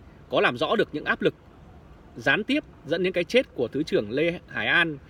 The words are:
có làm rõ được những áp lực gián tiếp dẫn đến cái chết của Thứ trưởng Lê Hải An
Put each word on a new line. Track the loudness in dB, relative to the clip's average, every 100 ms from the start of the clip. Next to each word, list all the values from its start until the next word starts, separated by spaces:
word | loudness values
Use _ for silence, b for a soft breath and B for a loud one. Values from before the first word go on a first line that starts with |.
| -20 -20 -2
có | 2
làm | 2 0
rõ | 0 0
được | 0
những | -2 -4
áp | 0
lực | 0 -2 -20 -20 -20 -20 -20 -20 -20 -6
gián | 0 0
tiếp | 0 -2 -4 -18 -6
dẫn | -2
đến | 0
cái | -2
chết | 2 2 0 -4
của | -4
Thứ | -2
trưởng | 0 0 0
Lê | 0 0 -2 -8
Hải | -6 2
An | 2 2 -2 B